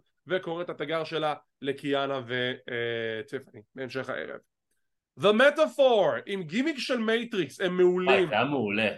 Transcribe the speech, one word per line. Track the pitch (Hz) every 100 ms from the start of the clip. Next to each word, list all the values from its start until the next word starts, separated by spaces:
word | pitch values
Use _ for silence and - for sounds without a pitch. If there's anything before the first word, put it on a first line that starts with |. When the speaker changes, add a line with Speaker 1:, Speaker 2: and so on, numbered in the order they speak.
| - _ 135
Speaker 1:
וקוראת | 185 180 170 175
את |
התיגר | 160 147 160
שלה | 156 160 156 143 _ _
לקיאנה | 135 139 147 139 139 135
וטיפני, | 117 127 123 123 - 120 117 117 113 110 107 131 - 120
אה, | 107
בהמשך | 131 131 131 127
הערב. | 120 - - - _ _ _ _ _ _ -
The | 180
Metaphor, | 214 277 294 302 - 262 226 160 120 -
עם | 196
גימיק | 160 196 294 277
של | - 262
מייטריקס, | 220 226 240 202 156 -
הם | 180 180
מעולים. | 180 185 180
Speaker 2:
וואי, | - 170
זה |
היה | 104
מעולה. | 131 143 104 104 107